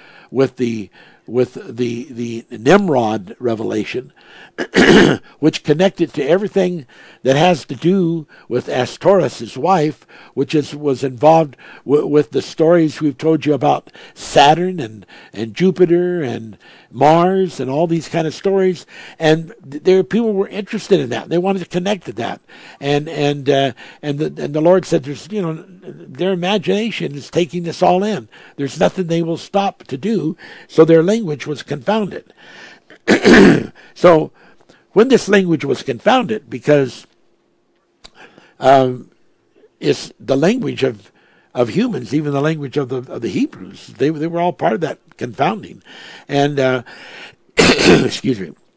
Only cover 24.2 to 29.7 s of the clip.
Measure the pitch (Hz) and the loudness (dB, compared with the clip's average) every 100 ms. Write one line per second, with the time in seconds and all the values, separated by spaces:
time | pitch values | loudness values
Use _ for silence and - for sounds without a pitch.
24.2 | 156 147 147 151 165 185 - 170 135 131 | -4 -6 -6 0 4 4 2 -2 -4 -12
25.2 | 160 214 165 156 - 180 175 151 - 131 | -10 -6 -6 -8 -14 -20 -20 -20 -16 -6
26.2 | 185 180 180 208 156 202 226 - 156 143 | -4 -2 -2 -2 -2 -2 -4 -6 -8 -10
27.2 | - 156 175 180 170 - 175 180 208 175 | -6 -4 -2 -4 -8 0 2 2 0 -4
28.2 | 110 - - - 139 156 - - 170 165 | -8 -20 -18 -8 -6 -2 -2 -2 -2 -2
29.2 | 165 160 - 202 196 | -2 -6 -4 -2 -2